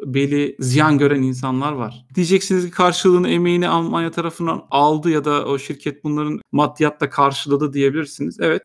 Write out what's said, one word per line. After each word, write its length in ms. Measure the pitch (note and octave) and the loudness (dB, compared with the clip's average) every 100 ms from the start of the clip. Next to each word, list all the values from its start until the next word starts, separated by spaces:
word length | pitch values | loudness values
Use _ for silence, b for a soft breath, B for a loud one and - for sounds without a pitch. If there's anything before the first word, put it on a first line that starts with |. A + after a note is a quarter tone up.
| G3+ | -6
beli 500 | C3 C#3 C#3+ C#3+ - | -2 0 0 -2 -4
ziyan 380 | B2+ C3 D#3 D3 | -2 2 4 4
gören 240 | C#3+ C#3+ | 4 2
insanlar 500 | C3 B2+ C3 C3 C#3 | 0 -2 -4 -4 -4
var. 340 | C#3+ A2 - - - | -6 -8 -10 -8 -4
Diyeceksiniz 500 | E3+ F#3+ - F#3 F3+ | 2 2 2 -2 -2
ki 60 | |
karşılığını, 580 | E3+ F3+ F3 F#3+ F3+ F3 | 0 0 2 4 4 2
emeğini 380 | E3+ F3 F3 F3 | 0 2 2 2
Almanya 440 | E3 E3 E3 E3 | 0 0 -2 -4
tarafından 500 | E3 E3 D#3+ E3+ F3 - | -4 -6 -6 -6 -6 -2
aldı 380 | C#3 D3 D#3 E3 | 2 4 4 0
ya 160 | D#3 D3 | 0 0
da 200 | D3 - | 0 0
o 120 | C#3 | -4
şirket 460 | C3+ C#3+ D3+ C#3+ | -6 -10 -8 -8
bunların 380 | D3+ D3+ D3+ D3+ - | -4 -4 -4 -6 -4
maddiyatla 580 | - D3 - D#3 - C#3+ | 0 0 0 -2 0 -4
karşıladı 640 | - C#3 C3+ - C#3 D3 | 2 0 0 -2 0 0
diyebilirsiniz. 640 | C#3 C#3 D3 D3+ - D3+ - | 0 0 0 -4 -6 -8 -2
Evet, 220 | E3+ E3 | -2 -2